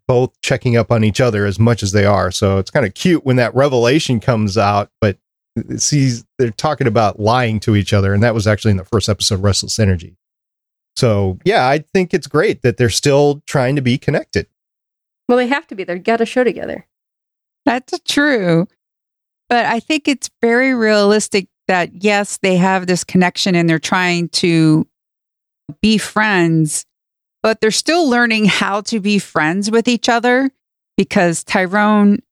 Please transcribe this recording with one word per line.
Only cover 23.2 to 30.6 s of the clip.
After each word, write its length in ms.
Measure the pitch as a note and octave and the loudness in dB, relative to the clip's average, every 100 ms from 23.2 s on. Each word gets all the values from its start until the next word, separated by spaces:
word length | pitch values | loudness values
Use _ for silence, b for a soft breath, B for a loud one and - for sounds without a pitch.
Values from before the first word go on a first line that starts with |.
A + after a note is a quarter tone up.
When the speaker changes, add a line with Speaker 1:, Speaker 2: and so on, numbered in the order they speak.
| F3+ - G3 F3 | 0 0 -2 0
Speaker 3:
and 140 | E3+ | 2
they're 80 | D#3+ | 0
trying 520 | - F#3 F3+ E3+ E3+ | -2 -2 0 -2 -4
to 580 | - F3+ E3 D#3+ D#3 - _ _ _ _ _ _ _ - - | -2 0 2 4 2 -2 _ _ _ _ _ _ _ -20 -4
be 160 | G#3+ G#3+ | 0 0
friends, 880 | - G#3 G#3+ F#3+ E3+ D#3+ D3+ - - _ _ _ _ _ A3 | -2 -2 0 2 2 2 0 -4 -12 _ _ _ _ _ -2
but 160 | A3 | 0
they're 80 | A3 | 0
still 400 | - - E4+ D4 | 0 0 0 2
learning 360 | A#3+ A#3+ A3 G#3 | 2 0 0 0
how 360 | - G3 G3 | 0 -2 -4
to 180 | G3+ A3+ | -4 -4
be 200 | G3 G3+ | -2 -2
friends 500 | - E3+ D3+ F#3+ G3+ | -2 -2 -2 -2 0
with 180 | A3+ A#3 | 0 0
each 220 | A#3 - | 0 0
other 400 | A#3 A#3+ B3 C4+ - | 0 2 0 0 -6